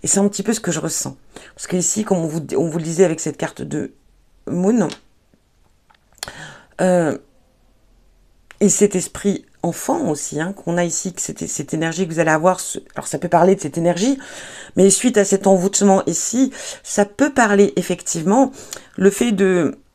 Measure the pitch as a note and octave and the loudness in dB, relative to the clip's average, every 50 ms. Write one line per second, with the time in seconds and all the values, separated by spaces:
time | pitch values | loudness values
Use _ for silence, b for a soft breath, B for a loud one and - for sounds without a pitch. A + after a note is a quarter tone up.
0 | - E3+ - G3 G3+ G3+ G3+ - F#3+ G#3+ A#3 G#3+ - - E3 D#3 D3+ D#3+ D3 - | -2 0 0 2 2 0 0 -2 -4 -4 -4 -2 -2 -4 -4 -4 -4 -6 -6 -6
1 | - C#3 C3+ _ _ - B B B B B - - - - F3+ E3+ - - G#3 | -6 -8 -10 _ _ -20 B B B B B -18 -10 -4 -4 -2 -2 -2 -2 -4
2 | G#3+ - G3 F3 E3 D#3+ D3+ E3 C#3+ C3+ - - D3+ E3 D3+ F3 D#3+ D#3+ E3 D#3+ | 0 0 0 0 0 -2 -4 -6 -6 -2 -2 -2 -2 0 -2 -4 -6 -4 2 2
3 | F#3+ E3 E3 - - D#3 C#3+ - - D#3+ - - - D3 C#3+ D3+ - - - _ | 2 2 2 -2 -6 -8 -6 -6 -8 -8 -6 -10 -10 -8 -6 -6 -6 -8 -10 _
4 | _ _ _ _ _ _ _ _ _ - D3 F3 F3+ G3 A#3 A#3+ F#3+ D3 - - | _ _ _ _ _ _ _ _ _ -6 -4 0 2 2 2 2 0 -2 -4 -10
5 | _ _ _ _ _ _ _ _ _ _ _ _ _ _ _ _ _ _ _ _ | _ _ _ _ _ _ _ _ _ _ _ _ _ _ _ _ _ _ _ _
6 | _ _ _ _ - B B B B B B B B B B - F3 F#3 F3+ F3+ | _ _ _ _ -16 B B B B B B B B B B 0 2 2 4 4
7 | E3+ D3+ A#2 - - _ _ _ _ _ _ _ _ _ _ _ _ _ _ _ | 2 0 -2 -4 -10 _ _ _ _ _ _ _ _ _ _ _ _ _ _ _
8 | _ _ _ _ _ _ _ _ _ _ - _ G#3 G3+ F3 - G3+ G3+ - F#3+ | _ _ _ _ _ _ _ _ _ _ -4 _ 2 2 4 4 2 2 2 -2
9 | E3 - _ - - G3+ G3 - - _ _ _ - F3 E3+ - - - C#4 G#4+ | -6 -6 _ -4 -2 -2 -2 -2 -6 _ _ _ -6 -4 -4 -4 -4 -4 -2 -2
10 | - F#3+ D#3 C#3+ - - - D3 - F3+ G3+ - - - E3+ F3 F3 E3+ D#3+ - | 0 -2 -4 -4 -6 -8 -6 -4 -4 -4 -6 -8 -6 -4 0 0 0 0 -2 -4
11 | - F#3+ E3+ - - - - - E3 E3 - - D3 - - D#3+ D#3+ E3 D#3+ E3 | -6 -6 -8 -8 -8 -10 -8 -8 -8 -8 -6 -8 -6 -6 -4 -2 -2 -2 -2 -2
12 | F#3+ D#3+ E3 D#3+ E3 D#3 D#3 D#3 D#3 F#3 G#3+ - - - - - - - - - | -4 -4 0 0 2 2 2 4 4 2 2 2 -4 -10 -10 -12 -14 -12 -14 -12
13 | - - - D3 - E3+ F3 E3+ E3 F#3 G3 G3 - D3+ C#3 E3 E3 F3 F3+ F3 | -10 -8 -8 -6 -4 2 2 4 6 4 4 2 0 -6 -4 0 0 0 0 2
14 | G3 B3+ C#4 C4+ B B B B B B B B B B B - F#3 G3 F#3+ - | 0 0 0 -2 B B B B B B B B B B B 4 6 6 6 4
15 | - B3+ B3 G#3+ G3 F#3+ - G3 G3 G3 G3 F#3 F3 G3 G3 - G3+ G3+ F#3+ F#3+ | 2 2 4 4 2 2 2 2 4 4 4 4 4 0 0 2 4 6 4 4
16 | - - E3+ - - - - B3 C4+ C4 B B B B B B B - - - | 2 0 -4 -4 -4 -4 0 0 0 0 B B B B B B B -6 0 0
17 | G3+ G3+ - - C4+ D4 C#4 - A#3+ G#3 G3+ G3 G3+ - - - F3+ - F3+ F3 | 0 0 2 0 0 2 4 2 2 4 6 4 4 4 4 -2 -2 -2 -6 -6
18 | - - - E3+ D#3 F3+ G3+ B3+ C#4 B3+ B B B B B B B B B - | -6 -8 -6 -4 0 2 4 4 4 2 B B B B B B B B B 2
19 | F#3 G3 G3 - A#3+ A#3+ G#3+ F#3 G3 F#3+ F#3 F3+ E3 A#2 - - _ _ _ | 2 2 4 4 0 0 2 2 2 2 4 2 0 0 -2 -6 _ _ _